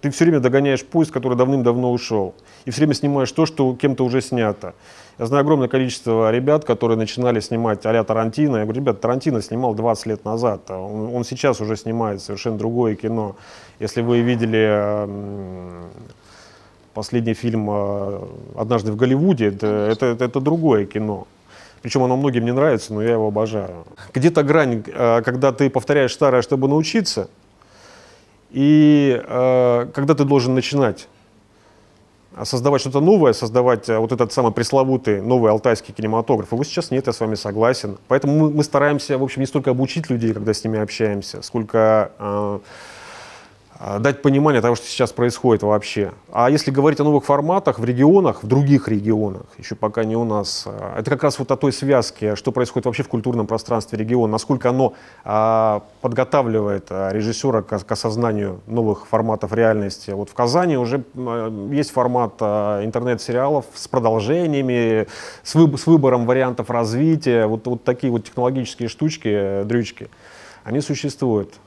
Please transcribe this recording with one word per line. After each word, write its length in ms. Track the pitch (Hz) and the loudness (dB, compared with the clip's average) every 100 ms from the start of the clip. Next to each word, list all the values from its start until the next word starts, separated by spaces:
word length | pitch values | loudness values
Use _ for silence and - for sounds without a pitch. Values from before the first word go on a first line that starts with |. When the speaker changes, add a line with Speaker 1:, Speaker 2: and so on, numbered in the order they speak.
Speaker 1:
Ты 100 | 147 | -4
всё 140 | 135 | 2
время 160 | 170 156 | 4 4
догоняешь 440 | 123 135 143 131 | 4 4 2 0
поезд, 280 | - 165 156 | 0 0 0
который 240 | 139 127 123 | 0 -2 2
давным-давно 560 | 127 139 120 120 123 | 2 4 2 2 0
ушёл, 420 | 123 - 110 92 - - - | -2 -2 -2 -2 -8 -20 -14
и 80 | - | -10
всё 80 | 113 | 0
время 140 | 151 | 2
снимаешь 360 | 143 143 143 131 | 2 0 0 -2
то, 160 | - 160 | 0 0
что 260 | 160 131 123 | 2 0 2
кем-то 280 | 147 127 | -2 0
уже 160 | 127 127 | 0 0
снято. 540 | 123 123 110 101 92 - - - - - | -2 0 0 -2 -10 -16 -20 -20 -20 -8
Я 60 | 117 | -2
знаю 160 | 139 | 2
огромное 260 | 143 151 123 | 4 2 2
количество 640 | 131 131 - - 113 110 | 0 -2 -4 -2 2 2
ребят, 320 | 117 131 151 | 2 2 0
которые 340 | 151 113 117 113 | 0 -2 0 0
начинали 400 | 110 - 123 113 | -2 -2 0 0
снимать 480 | - 113 117 104 110 | -2 -2 -2 -2 0
«а-ля 160 | 113 | 0
Тарантино». 540 | 110 113 113 113 151 117 | 0 -2 -2 0 0 0
Я 80 | |
говорю: 160 | 107 113 | -2 -2
«Ребят, 200 | 135 101 | -2 -2
Тарантино 400 | 113 127 - 120 | -2 -2 -2 -4
снимал 340 | 98 113 127 | -4 -4 -2
двадцать 320 | 107 113 110 113 | -2 -2 -2 -4
лет 180 | 107 | -6
назад, 380 | 107 113 120 95 - | -6 -2 -2 -4 -8
а 80 | 95 | -12
он, 340 | 95 107 110 | -10 -8 -6
он 100 | 123 | -6
сейчас 360 | 117 127 143 113 | -6 -2 0 0
уже 160 | 107 110 | -2 -6
снимает 440 | - 113 110 101 | -4 -4 -2 -4
совершенно 380 | - 101 120 107 | -8 -8 -6 -4
другое 380 | 104 117 113 107 | -4 0 0 0
кино». 400 | 110 113 104 95 - - - - | -4 -4 -4 -8 -20 -20 -20 -10
Если 240 | 107 - | -6 -2
вы 200 | 117 120 | 2 2
видели, 440 | 120 120 113 110 110 104 104 104 | 2 0 0 2 2 2 0 -2
м, 800 | 104 101 101 101 95 92 90 87 87 - 110 - - - - - - _ _ | -6 -8 -10 -12 -12 -12 -14 -16 -16 -20 -20 -20 -20 -20 -20 -20 -20 _ _
последний 400 | - 104 120 113 | -12 -4 -2 -2
фильм, 340 | 110 117 113 104 | -2 -2 -2 -2
а, 580 | 104 101 101 98 98 95 - - - | -2 -2 -4 -6 -8 -12 -16 -16 -8
«Однажды 340 | 110 117 104 | -2 0 0
в 60 | 107 | 0
Голливуде», 500 | 127 135 180 151 107 | 2 4 2 2 0
это, 120 | 98 | 0
Speaker 2:
Конечно. 320 | 107 104 104 | -2 0 0
Speaker 1:
это, 140 | 110 127 | 0 0
это, 180 | 117 | 0
это 160 | 123 135 | -2 -2
другое 440 | 135 165 160 113 | 0 0 2 2
кино. 420 | 101 107 107 98 - _ _ - - - | 0 -4 -6 -6 -10 _ _ -20 -20 -14
Причём 220 | 120 139 | -4 0
оно 140 | 127 127 | 2 2
многим 280 | 139 120 | 2 0
не 80 | 117 | 0
нравится, 400 | 123 151 117 - | 2 2 0 -2
но 100 | 107 | -4
я 100 | 113 | 0
его 160 | 117 110 | 0 0
обожаю. 560 | 104 110 107 95 87 - - - | -2 -2 -4 -8 -12 -20 -20 -8
Где-то 280 | 131 147 165 | 0 2 2
грань, 400 | 143 156 135 113 - | 4 4 2 -2 -6
а, 280 | - 120 117 | 0 2 2
когда 300 | 113 127 135 | 2 0 0
ты 180 | 127 139 | 2 0
повторяешь 420 | 131 110 147 127 | 0 0 0 2
старое, 300 | - 143 127 | 2 2 2
чтобы 240 | 117 135 135 | 2 0 2
научиться, 600 | 147 156 233 190 - 92 _ _ _ _ - - - - - _ _ _ | 0 0 -2 -2 -6 -8 _ _ _ _ -20 -20 -20 -20 -20 _ _ _
и, 680 | 131 139 151 151 147 139 123 - | 0 6 8 8 6 4 2 -2
а, 600 | 120 127 127 123 120 120 | 0 2 4 4 2 0
когда 200 | - 139 | -4 0
ты 100 | 147 | 2
должен 300 | 139 139 120 | 4 2 2
начинать, 540 | 131 123 143 123 95 - _ _ _ _ _ _ _ _ _ _ _ _ - | 0 0 0 0 -2 -14 _ _ _ _ _ _ _ _ _ _ _ _ -12
а, 80 | |
создавать 380 | - 127 127 139 | -6 -2 0 0
что-то 180 | 135 139 | 0 0
новое, 320 | 156 208 147 | 4 6 4
создавать, 560 | 110 117 117 123 117 - | 2 0 2 2 2 0
а, 100 | 110 | 0
вот 140 | 113 | 0
этот 180 | 120 117 | 0 0
самый 220 | - 120 | 2 0
пресловутый 680 | 110 117 139 131 131 - 101 | 0 0 2 2 0 0 -2
новый 280 | 104 127 113 | 2 2 4
алтайский 440 | 107 123 113 - | 2 2 0 -4
кинематограф. 580 | 101 110 110 113 117 104 | -8 -2 -2 0 -2 0
Его 100 | 117 | -4
сейчас 280 | 147 - 165 | -4 -6 -4
нет, 160 | 131 135 | -4 -2
я 60 | |
с 60 | 113 | -4
вами 160 | 110 107 | -4 -4
согласен. 600 | 107 101 113 131 107 98 _ | -6 0 2 0 -4 -12 _
Поэтому 300 | 131 139 151 | 0 2 2
мы, 120 | 156 | 2
мы 120 | 147 | 2
стараемся, 540 | 147 143 143 147 - 135 | 0 2 2 0 -2 -2
в 60 | |
общем, 180 | 131 135 | -2 -4
не 60 | 135 | -2
столько 240 | 147 135 | -2 0
обучить 400 | 127 131 - 151 | 0 -2 -4 -4
людей, 240 | 120 113 | -2 -2
когда 180 | 107 107 | -2 -2
с 100 | 107 | -2
ними 160 | 113 110 | -2 -4
общаемся, 600 | 104 - 110 101 98 - | -4 -2 -2 -2 -8 -14
сколько, 720 | - 120 107 113 110 110 98 - | -8 -6 -2 2 4 4 2 -4
а, 420 | 101 104 104 101 - - - - - - - - - _ _ - | -6 -4 -4 -6 -12 -20 -20 -20 -20 -20 -20 -20 -20 _ _ -16
а, 140 | - 101 | -8 -2
дать 240 | 139 135 | 0 2
понимание 380 | 147 139 151 131 | 2 4 4 4
того, 140 | 113 117 | 2 0
что 100 | - | -4
сейчас 240 | - 123 | -2 -2
происходит 520 | - 120 113 127 110 | 0 -2 2 2 2
вообще. 480 | 104 107 - - 98 - _ | 2 0 0 -4 -4 -6 _
А 180 | - 123 | 0 2
если 220 | 151 - | 2 0
говорить 300 | 135 143 143 | 2 2 2
о 40 | |
новых 200 | 147 147 | 2 2
форматах 560 | - 143 151 185 190 117 | 2 0 2 0 0 -2
в 40 | |
регионах, 600 | 113 123 143 196 170 107 | -2 4 6 6 4 -2
в 20 | 107 | 0
других 400 | 127 139 143 139 | 2 4 2 2
регионах, 560 | 107 104 107 104 95 - - | -2 0 0 0 -6 -16 -18
ещё 160 | - | -14
пока 300 | - 107 104 | -4 -4 -2
не 100 | 110 | -2
у 100 | 113 | -2
нас, 420 | 117 107 98 - - | -2 -2 -4 -8 -10
а, 320 | 104 98 - | -12 -10 -6
это 100 | 110 | -2
как 140 | 135 | 0
раз 160 | 151 - | 0 -2
вот 100 | 131 | -4
о 60 | 131 | 0
той 160 | 143 | 0
связке, 640 | - 139 135 110 - 107 104 | 0 2 2 2 -4 -4 -2
что 160 | - | -4
происходит 340 | 123 123 - 123 | -2 -2 -2 -4
вообще 160 | 113 | -4
в 60 | - | -4
культурном 400 | 120 117 120 104 | -4 -2 -4 -2
пространстве 500 | 110 - 117 104 107 | -4 -2 -4 -4 -6
региона, 320 | 110 123 113 | -2 0 2
насколько 380 | 110 - 135 123 | -2 -2 -2 0
оно, 240 | 127 131 - - - | 2 0 -2 -20 -18
а, 580 | - 107 110 113 110 104 - _ | -4 0 2 2 2 0 -6 _
подготавливает, 840 | 123 117 127 147 120 110 104 98 - | -6 -2 0 0 0 0 -2 -4 -6
а, 200 | 92 98 | -6 -4
режиссёра 500 | 107 107 113 139 113 | -2 -4 -2 -2 -2
к 100 | 101 | -2
ос-, 120 | 104 | -8
к 60 | 90 | -4
осознанию 720 | 110 117 110 120 104 101 92 101 | -4 -4 -2 -2 -2 -4 -8 -6
новых 400 | 113 110 101 - | -2 0 -2 -2
форматов 440 | 113 113 110 107 | -2 0 -4 -4
реальности. 600 | 110 113 107 101 - - | 2 2 2 -2 -8 -10
Вот 180 | 98 101 | -8 -8
в 20 | |
Казани 420 | - 120 147 180 139 | -2 0 2 2 0
уже, 260 | 120 135 120 131 | -2 -4 -6 -10
м, 120 | 123 | -8
а, 400 | 117 113 107 101 | -6 -6 -8 -4
есть 180 | 143 147 | -4 -2
формат, 440 | - 123 123 113 - | 0 0 0 -2 -2
а, 460 | 107 104 104 101 | -2 0 0 -2
интернет-сериалов 800 | 107 117 123 113 - 123 139 147 - | -2 -4 -2 -4 -2 -2 0 -2 -4
с 140 | - - | -16 -4
продолжениями, 1200 | 131 113 110 104 165 170 143 131 123 117 110 104 - - - | 0 2 0 0 0 0 0 0 0 2 0 -2 -8 -16 -16
с 140 | - 156 | -2 4
выб-, 200 | 165 143 | 4 4
с 100 | - | 4
выбором 360 | 165 135 123 117 | 4 6 2 2
вариантов 440 | 127 127 120 110 | 2 0 -2 -4
развития. 760 | 120 113 120 160 160 139 117 110 | -2 0 0 2 2 2 2 2
Вот, 200 | 110 123 | 0 -4
вот 160 | 120 | -4
такие 300 | - 123 135 | -2 -2 -2
вот 120 | 117 | -2
технологические 640 | 107 - 123 135 120 - 117 | -4 -2 -2 -2 -6 -8 -8
штучки, 400 | - 156 156 113 | -4 -4 -2 -2
э, 360 | 104 98 98 | 0 0 -4
дрючки, 440 | 104 120 107 - - - - - - - | -2 -2 -2 -8 -20 -20 -20 -20 -20 -20
они 180 | - 127 | -6 -4
существуют. 760 | 147 143 147 - 131 107 98 - | -4 -4 -6 -4 0 0 -2 -12